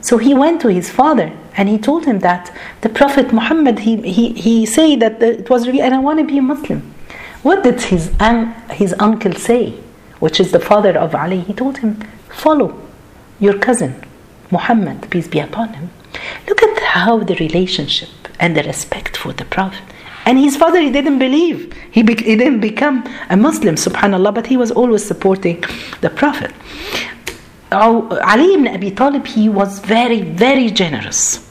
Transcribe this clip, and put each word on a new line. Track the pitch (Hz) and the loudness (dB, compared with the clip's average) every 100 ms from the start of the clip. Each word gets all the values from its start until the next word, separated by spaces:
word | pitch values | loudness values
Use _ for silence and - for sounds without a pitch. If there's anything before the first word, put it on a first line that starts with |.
So | - 233 | 2 2
he | 226 | 4
went | 277 294 339 | 4 4 2
to | 247 | 2
his | 180 175 | 0 -2
father | - 269 285 160 - - - | 0 2 2 0 -6 -14 -2
and | 196 | 0
he | 214 | 0
told | 214 302 | 0 0
him | 302 208 | 0 0
that | 185 180 - - - - | 0 -2 -4 -18 -20 -6
the | 220 | -4
Prophet | - 277 277 254 | 2 2 4 2
Muhammad, | 226 - 320 285 220 | 2 0 2 2 2
he, | 220 220 | 0 -2
he, | - 185 233 | -2 0 0
he | - 180 226 220 | 0 2 2 2
said | - 320 277 | 4 4 4
that | 220 220 | 2 2
the, | 226 226 | 0 0
it | - | 0
was | 247 233 | 0 2
revealed, | 262 | 0
and | 262 | 2
I | 262 | 2
want | 269 311 | 0 0
to | |
be | 285 277 | 0 0
a | |
Muslim. | 262 285 - - - - - - - - | 0 -2 -4 -8 -8 -18 -18 -18 -18 -4
What | 262 370 | 2 4
did | 262 240 - | 4 0 0
his | 180 160 - | -2 0 2
un-, | 214 233 226 - - | 2 2 -2 -6 -16
his | - 202 - | -4 -2 2
uncle | 208 220 - | 0 2 -2
say, | - - 240 240 - - - - - | -4 0 0 0 -6 -18 -20 -20 -4
which | 156 - | -2 0
is | 185 | 2
the | 175 - | 2 2
father | 208 202 170 | 2 2 2
of | 160 | 0
Ali? | 139 156 185 | -2 -4 -4
He | 175 | -6
told | 202 262 269 | -6 -6 -2
him, | 226 208 - - - - | -4 -4 -12 -18 -20 -4
"Follow | - 302 196 - - - - - - - | 0 2 0 -4 -20 -20 -20 -20 -20 0
your | 202 202 202 | 0 2 0
cousin, | 247 143 127 - - - - - | 0 0 -6 -18 -20 -20 -20 -4
Muhammad, | 180 - 233 180 135 - | -4 2 0 0 -6 -6
peace | 180 160 | -6 -2
be | 156 | -4
upon | 143 - 226 | -4 -6 -8
him." | 139 170 - - - - - - | -8 -14 -16 -20 -16 -14 -14 -4
Look | 403 | 2
at | 427 415 - - | 2 2 -2 0
how | 185 233 | 2 2
the | 190 175 | 0 -2
relationship | 160 180 185 - 143 - - - - - | 0 0 0 -2 -4 -6 -8 -18 -20 -4
and | 175 156 | -2 0
the | |
respect | 147 - - - - - | -4 -8 -8 -10 -8 -10
for | - | -10
the | - | -10
Prophet. | - - 190 - - - - - - | -8 -4 -4 -6 -18 -20 -20 -6 2
And | 254 | 4
his | 285 269 | 4 4
father, | 330 349 | 2 4
he | 294 | 2
didn't | 254 285 269 | 0 0 0
believe. | 262 277 339 277 - - - | 2 2 0 -2 -10 -16 -2
He | - | 2
bec-, | 220 226 - | 4 2 0
he | |
didn't | 220 247 240 | 2 2 2
become | 214 214 294 262 233 - - | -2 0 0 0 -4 -14 -2
a | 190 | 2
Muslim, | 254 311 208 | 2 2 0
subhanAllah, | 156 - 180 208 190 196 | 0 -2 0 0 2 2
but | 208 220 | 0 0
he | 262 | 0
was | 233 | 0
always | 226 247 214 | 2 2 2
supporting | 208 190 196 190 185 170 - - - - | -2 -2 0 0 -2 -4 -8 -10 -14 -6
the | 165 | -6
Prophet. | - 294 - - - - - 392 - - - - - - - - | 0 -2 -2 -8 -12 -18 -16 -10 -10 -10 -12 -16 -16 -20 -20 -4
Oh, | 196 220 233 - - - | 2 4 2 0 -2 2
Ali | 220 339 | 4 6
ibn | 381 254 | 4 2
Abi | - 196 | -2 -6
Talib, | 196 262 285 - | 0 0 0 -4
he | 220 214 | 0 2
was | 208 196 196 | 2 -2 -4
very, | - 220 240 233 | -2 0 2 0
very | 175 165 240 277 240 | -2 0 2 4 2
generous. | 220 175 135 - - - - - | 0 -2 -4 -6 -4 -4 -4 -10